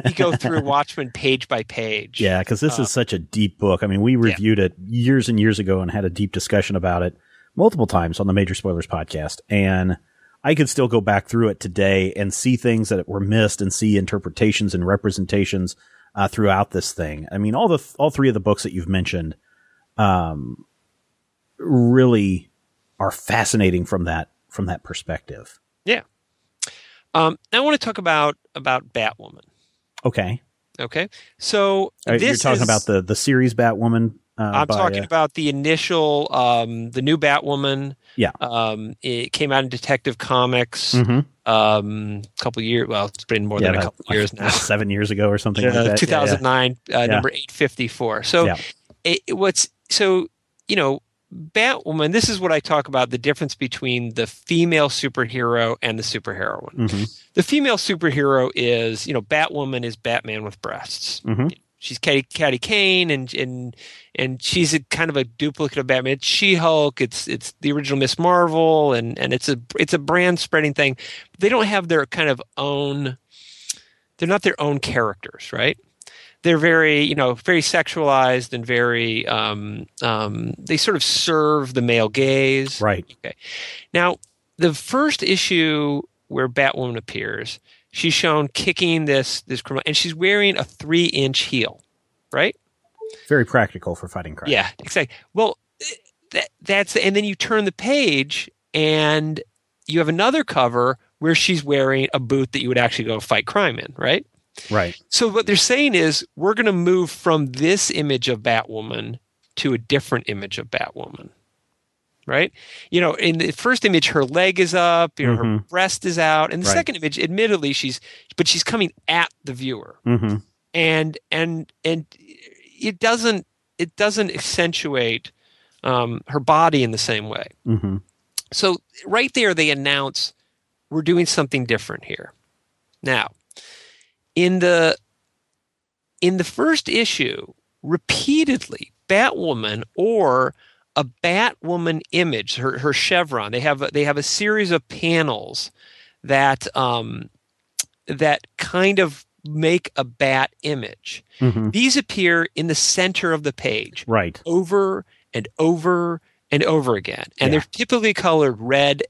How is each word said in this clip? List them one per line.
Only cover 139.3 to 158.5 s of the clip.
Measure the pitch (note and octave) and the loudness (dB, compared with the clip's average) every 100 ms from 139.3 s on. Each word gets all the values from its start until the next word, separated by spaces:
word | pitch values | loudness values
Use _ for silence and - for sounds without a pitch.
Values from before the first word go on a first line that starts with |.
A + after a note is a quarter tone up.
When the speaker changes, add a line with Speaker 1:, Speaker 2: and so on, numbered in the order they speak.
| - E3+ A#2+ G#2+ G#2+ - - | 0 -4 -2 -4 -4 -6 -2
Speaker 1:
or | G#3 A3+ D3+ B2+ C3 - _ _ _ D3 | 0 4 4 4 2 -4 _ _ _ -4
a | |
Batwoman | C3 - E3+ F#3 A#3 - D#3+ F3 E3 D#3 - | -4 -2 0 2 0 -2 -4 -2 0 -2 -2
image, | E3+ E3+ A2+ A2 - | 0 0 0 -4 -4
her, | C3 B2 | -4 -2
her | C#3+ | -2
chevron, | C3+ - F3+ D#3 B2 G#2 | 0 2 2 0 -2 -4
they | A#2+ | -2
have | D3+ C#3 | 0 0
a, | C#3+ | -2
they | D3 | 0
have | D3 C#3+ | 0 0
a | |
series | - - G#3 G#3+ F#3+ | -2 -2 0 0 0
of | E3 - | 0 -4
panels | - E3 E3 D3+ A2 - - - _ - - - _ | -6 0 2 0 -4 -8 -10 -10 _ -20 -20 -20 _
that, | - C3+ C#3 C3+ - - | 0 2 4 2 -4 -2
um, | B2 A#2+ A2+ A#2 - _ _ _ _ - - _ - | -2 -2 -6 -10 -14 _ _ _ _ -12 -12 _ -10
that | C#3+ D#3 D3 _ - | 0 0 0 _ -14
kind | - F3+ G3 G3 | -6 0 2 2
of | E3 C#3 - _ D3 | 0 -2 -20 _ -10
make | D3+ D#3+ F3 - - | -2 2 0 -2 -6
a | |
bat | B2+ A#2 C3+ C3 C3+ _ | -6 -2 0 2 0 _
image. | D3 C#3 A2 - - - _ - | -6 -6 -8 -14 -16 -16 _ -2
Speaker 2:
Mm-hmm. | B2+ A2 G#2+ | 0 0 0
Speaker 1:
These | G3+ C4 C4+ | 2 2 2
appear | - G#3 F3 E3+ E3 - | -2 0 2 2 0 -4
in | E3 | -2
the | D3+ | 0
center | - - F#3 F#3 F3 | 0 0 0 0 -2
of | D#3 | -2
the | D3 | -4
page | - C3 G#2+ G2+ - - | -4 -4 -4 -6 -10 -2
Speaker 2:
Right. | A2 F2 - E3 | 0 0 -6 -2
Speaker 1:
over | F3 E3+ G3+ F#3+ F#3+ - _ _ | 0 2 0 0 -4 -10 _ _
and | A#2 G2+ - | -8 -6 0
over | D#3+ E3+ E3+ F3 E3+ E3+ _ _ - | 2 2 2 0 0 -6 _ _ -2
and | D3 | 2
over | - D#3 B2+ G#2 | 4 2 2 -2
again. | - - - - | -2 -10 -10 -2
And | C3+ | 2
Speaker 2:
Yeah. | D3+ | 2
Speaker 1:
they're | - | -2
typically | - A#3+ A#3+ G#3+ | -6 0 2 2
colored | F#3+ F3+ D#3+ C#3 | 0 2 4 2